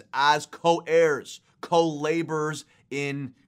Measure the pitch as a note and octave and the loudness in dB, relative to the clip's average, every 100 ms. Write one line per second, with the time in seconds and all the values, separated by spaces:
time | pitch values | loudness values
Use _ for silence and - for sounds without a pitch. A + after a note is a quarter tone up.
0 | - B2+ C#3+ D3+ D3 - E3+ E3+ D#3+ E3 | -10 0 2 2 -2 -2 0 0 2 4
1 | D#3+ C3+ F2+ - _ _ - E3+ E3 D3 | 4 2 -4 -18 _ _ 0 2 2 0
2 | D3+ E3 D#3 D#3 D3+ D3 - _ _ C3+ | -2 -2 -4 -4 -4 -6 -12 _ _ -6
3 | C#3+ C#3+ C3+ - | -6 -6 -10 -14